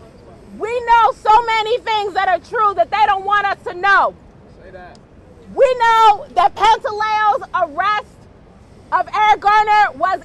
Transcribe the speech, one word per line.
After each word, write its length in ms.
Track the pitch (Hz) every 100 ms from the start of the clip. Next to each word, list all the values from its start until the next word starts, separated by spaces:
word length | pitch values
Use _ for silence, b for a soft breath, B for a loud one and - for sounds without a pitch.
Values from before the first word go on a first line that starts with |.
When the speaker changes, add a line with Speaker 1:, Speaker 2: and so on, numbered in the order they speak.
| - - - - - 202
Speaker 1:
We 220 | 415 480
know 280 | 480 466 440
so 300 | - - 427
many 340 | 466 453 427 494
things 340 | - 427 403
that 140 | 349 381
are 120 | 349
true 340 | - 466 427
that 160 | 349 339
they 160 | 403 415
don't 180 | 392
want 220 | 392 415 403
us 160 | 370
to 80 | 508
know. 420 | 359 381 392 240 - - - - -
Speaker 2:
Say 100 | 185
that. 260 | 185 175 - - - - - -
Speaker 1:
We 200 | 202 508 494
know 480 | 466 453 440 415 587
that 200 | - 359
Pantaleo's 920 | - 415 440 - 415 427 427 427 415 -
arrest 520 | 349 339 285 392 415 - - - - - - - - -
of 160 | 359 359
Eric 260 | 392 427 415
Garner 520 | 403 427 427 415 403 262
was 240 | 349 381